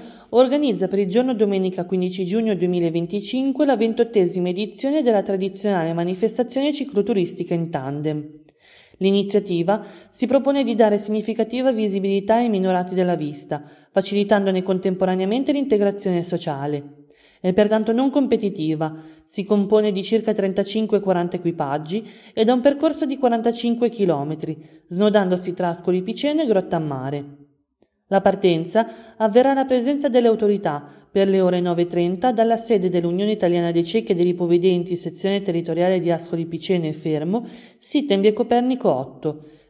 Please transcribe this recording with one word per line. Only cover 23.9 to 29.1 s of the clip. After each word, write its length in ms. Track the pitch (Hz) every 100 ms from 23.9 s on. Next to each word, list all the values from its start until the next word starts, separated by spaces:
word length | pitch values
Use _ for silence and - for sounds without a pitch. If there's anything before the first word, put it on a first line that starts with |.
| 220 185 143 143 156 156 151 - - -
snodandosi 680 | 175 208 208 185 180 180
tra 160 | 175 175
Ascoli 340 | 170 185 185
Piceno 400 | 190 220 294 311
e 20 | 269
Grottammare. 800 | 190 180 170 156 131 135 143 143 - - _ _ _ _ _ -
La 120 | 196
partenza 960 | 196 190 185 160 165 214 226 - -